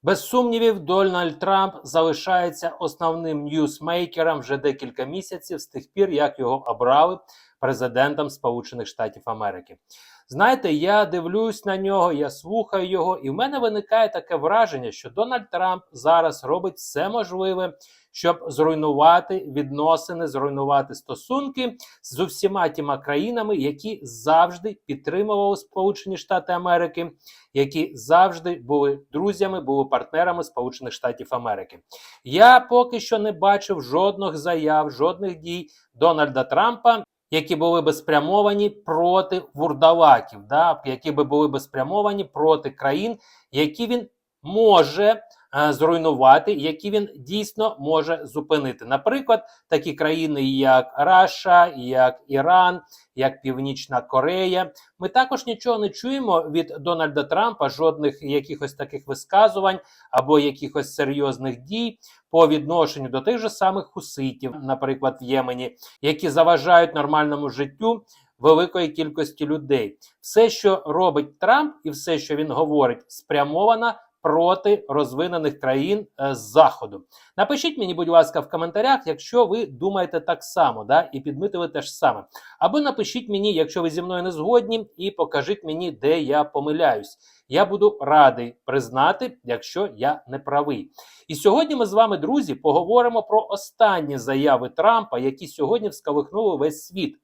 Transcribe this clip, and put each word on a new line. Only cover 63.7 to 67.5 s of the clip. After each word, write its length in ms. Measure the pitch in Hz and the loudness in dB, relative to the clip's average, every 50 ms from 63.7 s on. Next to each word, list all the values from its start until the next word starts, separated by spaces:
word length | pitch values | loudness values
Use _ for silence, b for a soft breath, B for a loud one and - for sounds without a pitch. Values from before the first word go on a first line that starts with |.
| 190 196 - | 0 -2 -8
хуситів, 680 | _ _ 190 - - - - 135 131 123 - - 127 123 156 | _ _ -16 -14 -14 -10 -6 -6 -6 -6 -8 -10 -10 -10 -10
наприклад, 560 | 135 131 135 135 139 131 135 131 - 117 113 - | -6 -6 -4 -4 -4 -6 -4 -2 -4 -4 -4 -4
в 40 | 127 | -6
Ємені, 520 | 123 135 135 127 127 127 123 127 120 B B B B B B | -2 -2 -2 -2 -4 -6 -8 -10 -12 B B B B B B
які 260 | - 147 156 151 190 160 | -2 -2 -2 -2 -4 -2
заважають 640 | 135 170 165 165 170 147 135 175 175 170 170 - - | 2 4 4 4 4 2 4 6 6 6 6 4 0
нормальному 560 | 151 143 143 151 151 151 147 147 143 147 139 | -4 -2 0 2 2 2 0 -2 -4 -4 -6